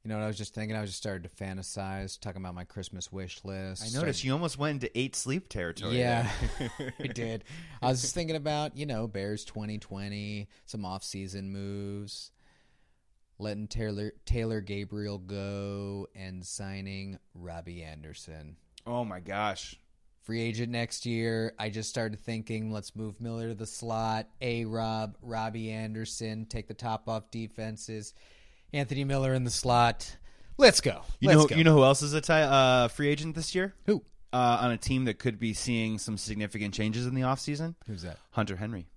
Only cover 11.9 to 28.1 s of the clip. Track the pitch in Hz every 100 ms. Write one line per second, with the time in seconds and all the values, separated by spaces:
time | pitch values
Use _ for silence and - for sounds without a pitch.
11.9 | 101 104 - - _ _ _ _ _ _
12.9 | _ _ _ _ - 104 104 107 117 110
13.9 | 101 107 - - 120 113 110 95 101 101
14.9 | 104 104 101 92 98 98 101 101 101 101
15.9 | 98 98 95 95 92 92 - 98 98 98
16.9 | 98 98 95 _ 90 87 85 85 87 80
17.9 | 76 76 - - 78 76 87 _ - 117
18.9 | 120 117 90 87 98 104 95 - - _
19.9 | _ _ _ - 113 113 110 120 120 117
20.9 | - 120 113 113 113 110 - 110 107 107
21.9 | 135 110 107 - 113 110 110 110 107 -
22.9 | 107 110 98 117 113 113 104 110 - 117
23.9 | 113 113 110 110 - 127 117 113 113 113
24.9 | 110 110 - 120 113 110 113 110 110 110
25.9 | 110 110 - 110 110 110 117 - 107 117
26.9 | 110 - 110 104 117 110 - 110 107 -
27.9 | 110 104